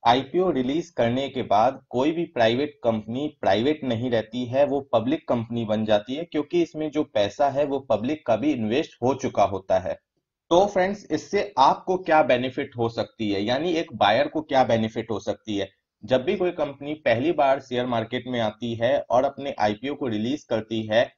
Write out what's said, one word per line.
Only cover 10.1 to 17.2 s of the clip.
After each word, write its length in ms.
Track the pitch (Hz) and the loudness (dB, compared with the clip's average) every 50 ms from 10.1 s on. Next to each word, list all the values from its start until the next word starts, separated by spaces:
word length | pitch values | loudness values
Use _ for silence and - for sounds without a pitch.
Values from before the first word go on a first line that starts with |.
| _ _ _ _ _ _ _ _ | _ _ _ _ _ _ _ _
तो 160 | 170 175 196 | 4 4 4
फ्रेंड्स, 420 | 202 - 190 180 190 202 208 - - | 4 0 0 0 0 -2 -6 -6 -6
इससे 420 | 156 151 - - - 202 196 - - - | -6 -6 -6 -2 -2 -2 -2 -2 2 4
आपको 400 | 131 147 180 - - - 185 185 | 4 4 4 2 -2 -4 -4 -4
क्या 260 | 185 - 156 156 151 | 0 2 4 4 6
बेनिफिट 480 | 123 131 123 123 131 123 - 143 - - 117 | 4 4 2 2 -4 -6 -6 -8 -8 -4 -2
हो 120 | 117 117 | -2 -2
सकती 420 | 117 120 107 - _ _ 113 104 | -2 -4 -6 -6 _ _ -2 -2
है, 120 | 101 98 101 | 0 0 0
यानी 300 | 110 123 135 156 180 165 | 0 -2 0 0 -2 -2
एक 200 | 160 165 - - | -2 -4 -6 -2
बायर 340 | 107 110 101 107 123 143 151 | 2 2 4 4 4 2 0
को 140 | - 160 | -2 -6
क्या 220 | 156 _ 143 131 127 | -6 _ 2 2 4
बेनिफिट 480 | 113 120 113 110 110 - 120 110 - | 4 4 2 2 -2 -4 -6 -6 -6
हो 80 | 113 98 | -6 -6
सकती 380 | - 110 101 - _ - 107 101 | -4 -6 -8 -6 _ -6 -4 -4
है? 200 | 95 95 _ _ _ _ _ _ - | -4 -6 _ _ _ _ _ _ -4
जब 180 | - 127 127 123 | 0 0 0 2
भी 120 | 151 208 | 0 -2
कोई 160 | 190 180 180 | 0 -2 -2
कंपनी 420 | 160 - 147 143 139 - 143 143 151 | -2 -2 -6 -6 -6 -10 -10 -10 -10
पहली 380 | 151 _ 135 113 113 | -4 _ 0 2 2